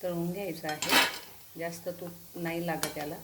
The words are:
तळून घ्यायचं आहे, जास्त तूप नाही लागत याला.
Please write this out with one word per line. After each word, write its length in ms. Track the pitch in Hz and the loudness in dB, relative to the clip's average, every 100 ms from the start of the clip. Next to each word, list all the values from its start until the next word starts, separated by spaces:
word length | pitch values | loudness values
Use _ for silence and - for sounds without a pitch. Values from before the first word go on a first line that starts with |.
तळून 280 | 185 175 170 | 0 2 2
घ्यायचं 360 | 180 202 160 156 | 0 -2 -2 -2
आहे, 400 | 151 160 151 - - - - - - | -2 6 8 8 2 -10 -16 -16 -4
जास्त 300 | 170 170 - | -4 -4 -6
तूप 220 | 170 175 - - 175 | -6 -8 -10 -12 -4
नाही 320 | 170 165 170 | -2 0 0
लागत 300 | 156 - - | 0 0 -2
याला. 180 | 147 165 | -6 -6